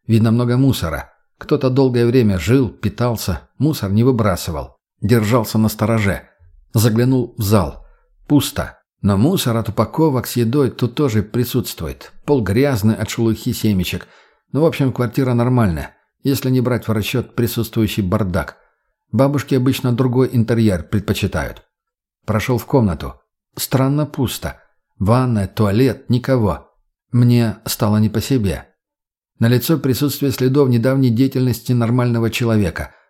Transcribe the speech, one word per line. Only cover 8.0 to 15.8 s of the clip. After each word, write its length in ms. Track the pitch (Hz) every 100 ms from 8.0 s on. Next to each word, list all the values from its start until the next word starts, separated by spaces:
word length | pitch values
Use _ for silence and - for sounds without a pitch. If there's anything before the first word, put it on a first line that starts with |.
| _ _ -
Пусто. 520 | 143 - - - - _ _
Но 140 | 98 98
мусор 400 | 135 185 127 113
от 120 | 110
упаковок 560 | 107 107 - 156 127 -
с 120 | 120
едой 340 | 113 143 131
тут 240 | - 120 -
тоже 260 | 143 107
присутствует. 920 | 101 117 120 127 - - 78 - - - -
Пол 160 | 143
грязный 540 | 104 104 143 117 107 107
от 140 | 107
шелухи 420 | - 113 110 131
семечек. 560 | 110 110 98 85 - - _ _ _ _
Ну, 80 | 135
в 40 | 160
общем, 280 | - 135
квартира 400 | 117 120 127 127
нормальная, 600 | 120 120 127 104 78